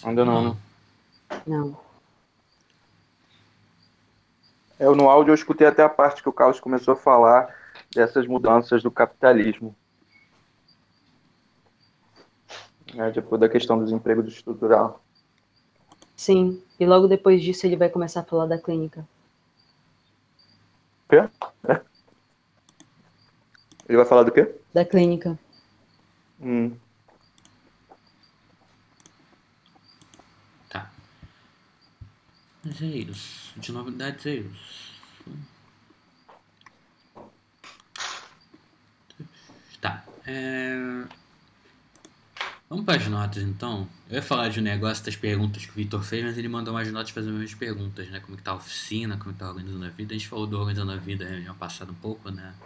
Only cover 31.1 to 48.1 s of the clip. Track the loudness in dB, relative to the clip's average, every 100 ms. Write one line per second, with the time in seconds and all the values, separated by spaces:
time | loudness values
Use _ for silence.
31.1 | _ -20 _ _ _ _ _ _ _ -20
32.1 | _ _ _ _ _ -18 -12 -10 -10 -12
33.1 | -16 -18 -20 -20 -18 -14 -14 -14 -12 -12
34.1 | -12 -10 -10 -12 -18 -20 -20 -20 -20 -20
35.1 | _ -20 -20 -20 _ _ _ _ _ _
36.1 | _ _ _ _ _ _ _ _ _ _
37.1 | -20 -20 _ _ _ -20 -20 _ -14 -14
38.1 | -14 -20 _ _ _ _ _ _ _ _
39.1 | -20 -20 _ _ -20 _ -12 -10 -10 -16
40.1 | -20 -14 -12 -10 -8 -8 -10 -10 -12 -16
41.1 | -20 _ _ _ _ _ _ _ _ -20
42.1 | _ _ -14 -14 -16 _ -8 -2 -2 -2
43.1 | -6 -6 -8 -10 -8 -10 -10 -12 -18 -12
44.1 | -10 -4 -4 -4 -4 -6 -4 -6 -6 -10
45.1 | -8 -6 -4 -4 -6 -14 -12 -8 -8 -8
46.1 | -8 -8 -8 -10 -10 -8 -8 -8 -10 -12
47.1 | -10 -8 -8 -10 -12 -12 -10 -12 -14 -16